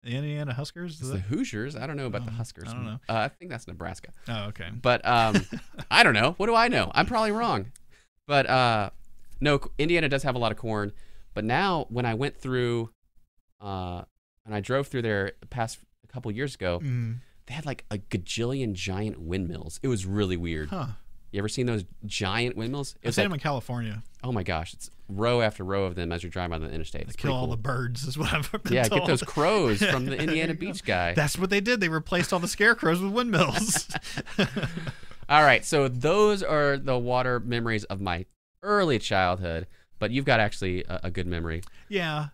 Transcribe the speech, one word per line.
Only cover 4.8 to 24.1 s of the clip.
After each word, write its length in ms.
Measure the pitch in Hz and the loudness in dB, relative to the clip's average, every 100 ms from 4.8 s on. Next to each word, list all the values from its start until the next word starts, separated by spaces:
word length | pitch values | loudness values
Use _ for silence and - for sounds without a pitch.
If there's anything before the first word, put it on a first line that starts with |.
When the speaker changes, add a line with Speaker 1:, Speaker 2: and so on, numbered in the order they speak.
Speaker 2:
But, 240 | 120 120 - | 2 4 4
um, 300 | 120 113 143 - - - | 4 6 4 0 -10 -12
Speaker 1:
<laughs> 260 | - - | -14 2
Speaker 2:
I 120 | 160 | 6
don't 100 | 220 | 8
know. 220 | 107 123 180 | 8 4 2
What 80 | 208 | 2
do 100 | 226 | 4
I 140 | 240 | 4
know? 200 | 143 95 - | 4 2 2
I'm 100 | 208 | 2
probably 260 | 233 220 | 2 2
wrong. 400 | 214 233 127 98 - - - _ _ - | 2 0 0 -2 -12 -20 -20 _ _ 2
But, 180 | 143 131 | 2 6
uh, 420 | 131 123 113 98 - - - - - | 6 6 4 0 -4 -14 -14 -12 0
no, 160 | 143 139 | 4 4
c-, 100 | - - | 2 0
Indiana 300 | 151 170 156 | 2 4 4
does 160 | 139 | 2
have 120 | 143 123 | 2 2
a 40 | |
lot 140 | 117 | 0
of 40 | 104 | 0
corn. 360 | 113 107 104 - - - - | -2 0 -2 -6 -14 -14 -8
But 100 | - | -4
now, 420 | 107 131 196 165 - | 0 2 2 0 -2
when 160 | 117 123 | -2 -2
I 80 | |
went 240 | 113 139 - | 0 -2 -4
through, 520 | 131 127 123 120 113 _ _ - _ _ _ _ | -4 0 0 0 -4 _ _ -20 _ _ _ _
uh, 440 | 101 95 90 87 - _ _ _ 113 | -8 -6 -6 -8 -12 _ _ _ -8
and 100 | 107 | -6
I 60 | |
drove 260 | 101 131 143 | 0 -2 0
through 140 | 131 | -4
there 320 | 117 104 98 - | 0 0 -2 -6
the 60 | - | -10
past 320 | 123 113 - _ _ _ | -6 -6 -6 _ _ _
couple 240 | 127 120 | -10 -8
years 240 | 104 139 - | -4 -6 -4
ago, 240 | 92 87 | -2 -2
Speaker 1:
Mm. 360 | 151 123 117 120 - - - | -2 -2 -2 -6 -12 -20 -12
Speaker 2:
they 60 | 143 | -8
had, 100 | 151 | -8
like, 180 | 127 - | -8 -6
a 60 | 104 | -8
gajillion 720 | - 107 87 - 117 135 120 | -4 -4 -4 -4 -2 -2 -2
giant 460 | 98 101 95 107 - | -4 -4 -2 -4 -6
windmills. 640 | 80 92 87 - - - | -4 -4 -4 -6 -10 -4
It 60 | 135 | -2
was 160 | 117 92 | 0 0
really 320 | 101 98 90 | 0 2 0
weird. 320 | 85 78 78 | -2 -2 -4
Speaker 1:
Huh. 180 | 190 135 107 - - - | -4 -6 -8 -12 -16 -8
Speaker 2:
You 80 | 98 | -6
ever 100 | 107 | -4
seen 160 | - 123 | -2 0
those 180 | 110 92 - 104 | -2 -4 -12 -8
giant 500 | - 98 107 123 - | -2 0 0 0 -2
windmills? 400 | 113 143 135 - | -6 -4 -8 -6
Speaker 1:
I've 60 | 117 | -2
Speaker 2:
It's 60 | 117 | 0
Speaker 1:
seen 60 | |
Speaker 2:
like, 60 | 202 | 0
Speaker 1:
them 20 | |
in 60 | 156 | 0
California. 600 | 156 135 - 123 113 107 - | -2 -4 -4 -6 -4 -6 -10